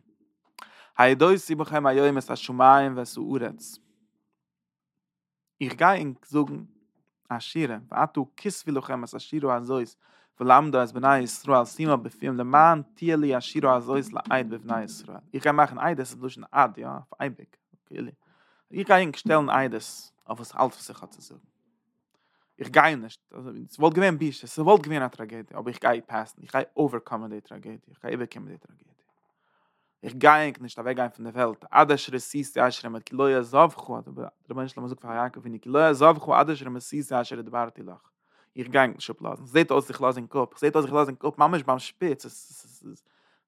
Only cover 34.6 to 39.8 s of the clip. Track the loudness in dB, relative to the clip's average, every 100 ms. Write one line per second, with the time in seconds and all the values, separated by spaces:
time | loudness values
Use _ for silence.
34.6 | -10 -10 -12 -12 -10 -6 -6 -6 -14 -14
35.6 | -4 2 4 6 6 4 2 2 2 0
36.6 | -8 -12 -8 -8 -4 -4 -4 -8 -10 -6
37.6 | -6 -8 -20 -20 _ _ _ _ _ -14
38.6 | 0 4 4 0 -12 -12 -10 -12 0 2
39.6 | 4 2